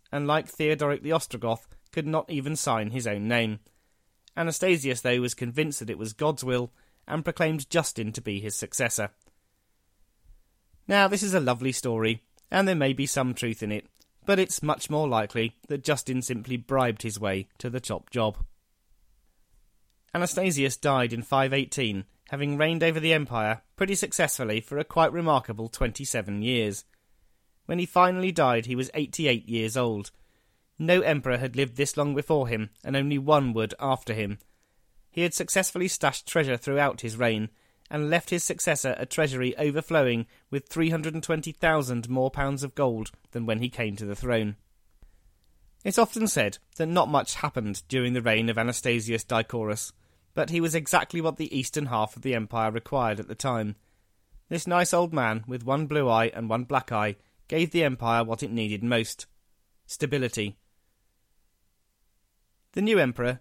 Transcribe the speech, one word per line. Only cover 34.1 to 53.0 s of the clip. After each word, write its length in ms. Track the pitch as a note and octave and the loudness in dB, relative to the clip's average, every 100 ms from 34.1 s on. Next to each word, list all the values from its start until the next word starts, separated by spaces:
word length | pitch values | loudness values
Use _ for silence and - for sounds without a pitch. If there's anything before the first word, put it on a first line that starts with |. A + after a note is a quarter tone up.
him. 260 | A2 G2+ G#2 _ _ _ _ _ _ _ | -4 -4 -6 _ _ _ _ _ _ _
He 100 | E3+ | -2
had 120 | E3+ | -2
successfully 560 | - E3 F#3+ F#3 F3+ F#3 | -2 0 0 0 0 -2
stashed 360 | - C#3+ - - | 0 0 -2 -2
treasure 300 | E3+ C#3 A#2+ | 0 0 -2
throughout 460 | C#3+ C#3+ C#3 - | 0 2 0 0
his 160 | A#2 A2 | -8 0
reign, 320 | A#2+ G#2+ A2 - _ _ - | 0 0 -4 -8 _ _ -8
and 180 | D3+ D3+ | -4 0
left 200 | E3 - | 0 0
his 140 | F3 | -2
successor 520 | - - F3 D3 C3 - | -2 -2 0 0 -2 -4
a 80 | B2+ | -2
treasury 520 | - D3+ B2+ B2+ - | 0 0 0 -2 0
overflowing 680 | D3+ D3 - E3 B2+ A#2 A#2 _ _ | 0 0 0 2 4 2 -4 _ _
with 200 | C#3 - | -8 -4
three 200 | E3 E3 | 0 0
hundred 240 | E3 D#3 D#3+ | 0 -2 -4
and 80 | |
twenty 280 | D#3 D#3 D#3+ | -2 -4 -4
thousand 560 | - E3 D#3 B2+ A#2+ A#2 | 0 2 2 2 -2 -2
more 240 | B2+ C3 | 0 0
pounds 320 | - C#3 C3+ | 0 -2 -2
of 120 | C#3 - | -6 0
gold 360 | C3+ A2+ A2 - _ | 0 0 -6 -12 _
than 140 | B2 A2+ | -6 -2
when 140 | A2 | 0
he 100 | B2 | -2
came 260 | - A2 G2+ | -2 -4 -4
to 80 | G#2 | -6
the 100 | G2+ | -4
throne. 400 | B2 A#2 G#2 G#2 _ _ _ _ - _ _ _ _ _ _ _ | 0 2 0 -4 _ _ _ _ -20 _ _ _ _ _ _ _
It's 140 | G3+ A#3 | 0 4
often 300 | A3+ A3+ A3 | 4 2 0
said 320 | D3+ G#2 - _ - | 2 0 -2 _ -4
that 80 | D#3+ | 2
not 240 | F3 D3 | 4 4
much 260 | C#3+ - - | 2 0 -2
happened 480 | D3 C3 G#2+ G2 - | -4 -2 -4 -6 -4
during 260 | C3 B2 | 0 0
the 80 | B2 | 0
reign 260 | A2+ A2 A#2 | 2 2 2
of 100 | A2 | 0
Anastasius 680 | A#2 A#2 B2+ A#2 A2 A2+ | -2 -2 0 0 0 -4
Dicaurus, 680 | - A2+ A2 A#2 G#2+ G#2 - - _ _ _ | 0 -2 0 -4 -4 -4 -8 -14 _ _ _
but 160 | - D3+ | -4 -2
he 120 | E3+ | 0
was 140 | E3 D#3+ | 0 0
exactly 440 | C#3+ F3+ - E3+ | 2 0 0 -2
what 180 | D#3+ - | -2 -2
the 200 | D#3 C#3 | -4 -4
eastern 300 | B2 D#3 C3+ | -4 -4 -2
half 280 | A2+ G#2+ A#2 | 0 -2 -2
of 60 | |
the 140 | C3 A#2 | -2 -2
empire 340 | G#2+ A#2 A2 | -2 -2 -2
required 500 | A2 - C#3 | -2 -2 0